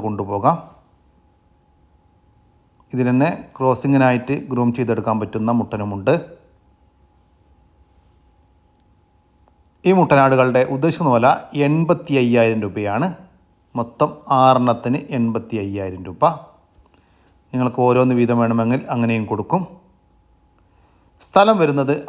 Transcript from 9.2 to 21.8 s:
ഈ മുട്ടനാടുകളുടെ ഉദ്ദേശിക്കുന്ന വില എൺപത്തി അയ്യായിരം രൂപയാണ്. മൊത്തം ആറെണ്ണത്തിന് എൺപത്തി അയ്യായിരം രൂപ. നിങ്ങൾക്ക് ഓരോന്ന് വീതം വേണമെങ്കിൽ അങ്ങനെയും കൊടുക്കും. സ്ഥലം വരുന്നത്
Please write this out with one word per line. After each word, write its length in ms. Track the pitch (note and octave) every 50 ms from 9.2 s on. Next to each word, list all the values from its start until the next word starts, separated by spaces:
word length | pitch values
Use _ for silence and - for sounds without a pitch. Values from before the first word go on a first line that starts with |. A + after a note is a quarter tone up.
| _ _ _ _ _ _ _ _ _ _ _ _ - F3+
ഈ 80 | F#3+ F#3
മുട്ടനാടുകളുടെ 640 | D#3+ C3 D3+ C#3 C3+ C3+ C3+ B2+ B2+ B2+ A#2+ B2+ C3 - C#3
ഉദ്ദേശിക്കുന്ന 400 | C3+ D#3 E3 D#3+ - E3+ C#3 B2
വില 180 | A2+ A#2 C3+ E3 - - - - C#3+ C#3+ C#3+
എൺപത്തി 460 | D3+ E3 E3 D#3 F3 E3 - - C#3+ C3
അയ്യായിരം 400 | B2 A#2+ A#2+ A#2+ A2+ A2+ A2+ A2 G#2+
രൂപയാണ്. 440 | G2+ F#2+ G#2+ G#2 G2+ G2+ A#2+ D#3+ F#3+ E3 - - - _ _ _ _ _ _ _ _ - B2
മൊത്തം 320 | A#2 - - - D3+ - - - - - C#3 B2+ C3
ആറെണ്ണത്തിന് 560 | C3 C3 B2+ B2 B2 A2+ - - A#2+ C3 C#3+ C#3+ - C#3+ B2
എൺപത്തി 400 | A#2 A#2 A2 A2+ - - A2+ G#2+ G2
അയ്യായിരം 400 | G2 G2 G2+ F#2+ F#2+ F#2 F#2 F#2 F#2+
രൂപ. 140 | F2 - D3 E3+ D#3+ - - - _ _ _ _ _ _ _ _ _ _ _ _ _ _ _ _ _ _ _ _
നിങ്ങൾക്ക് 300 | - B2+ B2+ B2 A#2+ C3 B2 B2
ഓരോന്ന് 280 | B2 B2+ B2+ B2+ B2 A#2+
വീതം 180 | A#2+ A#2 A#2+ A#2+ A#2
വേണമെങ്കിൽ 360 | A2+ A2+ A#2 A2+ A#2 B2+ C3 - - C#3
അങ്ങനെയും 300 | A#2+ A#2 A#2 A#2 A2 G#2 G2+ A2
കൊടുക്കും. 280 | G#2 G2+ - - F#3+ E3+ - - - _ _ _ _ _ _ _ _ _ _ _ _ _ _ _ _ _ _ _ _ _ _ _ _ _ _ _ - -
സ്ഥലം 320 | - - F#3+ G3+ A3 A3 F#3
വരുന്നത് 320 | E3 C#3+ C#3 C#3+